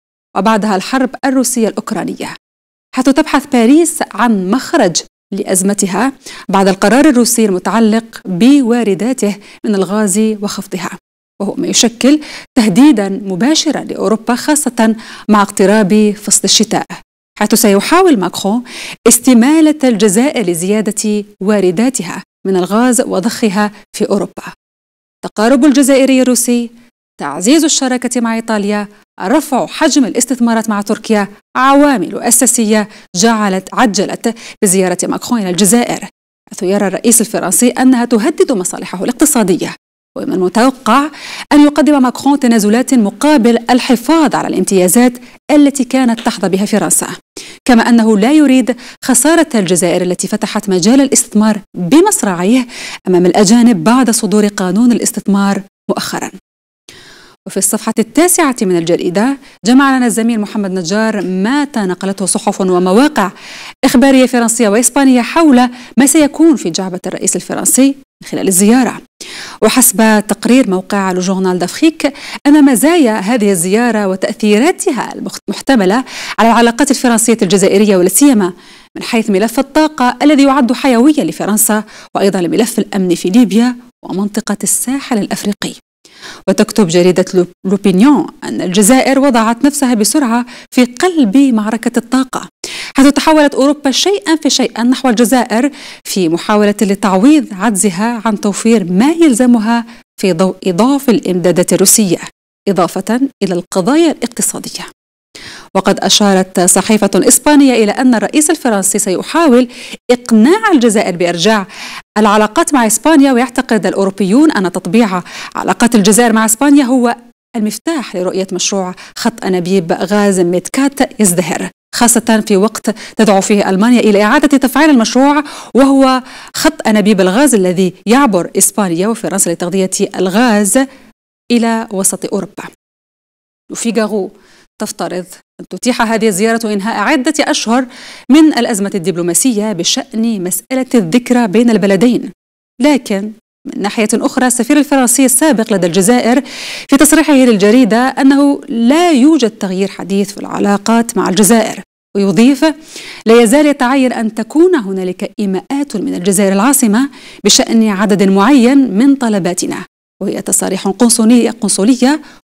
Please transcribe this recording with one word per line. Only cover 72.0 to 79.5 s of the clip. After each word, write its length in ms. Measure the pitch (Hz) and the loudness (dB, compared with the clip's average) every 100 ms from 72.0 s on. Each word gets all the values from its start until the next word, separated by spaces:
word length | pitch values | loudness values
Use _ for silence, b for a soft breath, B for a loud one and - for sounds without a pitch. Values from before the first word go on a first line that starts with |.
| 285 B B B 285 | -6 B B B 2
أن 180 | 302 | 4
مزايا 560 | 285 220 294 349 240 214 | 4 4 2 2 2 0
هذه 300 | 190 247 202 | -2 0 0
الزيارة 580 | 185 180 214 240 214 202 | 0 0 0 0 -2 -2
وتأثيراتها 1080 | 190 - - 208 208 311 359 370 240 - | -4 -6 -2 0 2 2 0 -4 -4 -8
المحتملة 920 | - - - - - - 254 185 233 254 B B B | -10 -12 -10 -10 -8 0 2 2 0 -4 B B B
على 100 | 226 | 2
العلاقات 420 | 233 233 233 277 | 4 2 2 0
الفرنسية 480 | 240 247 226 - 220 | 0 0 0 0 0
الجزائرية 540 | 185 196 196 196 214 190 | 2 2 2 2 2 2
ولا 120 | 180 | 2
سيما 440 | - 285 220 180 - B B B 220 | 4 4 4 0 -6 B B B -14
من 60 | |
حيث 280 | - 226 220 | -4 -4 0
ملف 280 | 190 226 | -2 0